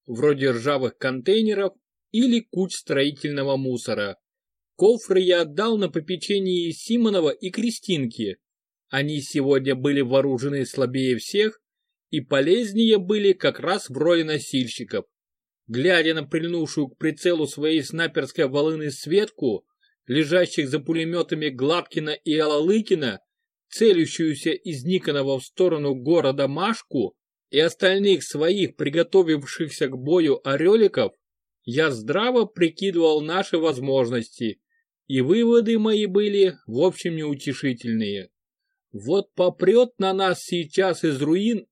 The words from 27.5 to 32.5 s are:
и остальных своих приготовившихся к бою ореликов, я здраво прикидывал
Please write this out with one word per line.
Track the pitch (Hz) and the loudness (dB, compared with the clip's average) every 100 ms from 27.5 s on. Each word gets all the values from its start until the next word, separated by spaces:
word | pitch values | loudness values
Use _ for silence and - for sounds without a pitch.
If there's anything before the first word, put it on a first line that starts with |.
и | 139 | 2
остальных | 165 - 185 196 202 175 | 2 2 2 4 4 2
своих | - 147 160 202 156 - | 0 -2 0 2 -2 -2
приготовившихся | 143 160 165 190 170 151 135 - 156 - 139 | -2 0 2 4 4 2 -4 -8 -8 -4 -4
к | 131 | -4
бою | 135 180 156 127 | 0 2 4 2
ореликов, | 135 139 170 220 202 - 104 - _ _ _ _ | 0 0 4 4 4 2 -2 -4 _ _ _ _
я | - 127 156 | -4 0 0
здраво | 117 107 170 233 247 | -2 -2 -2 0 0
прикидывал | 208 | 0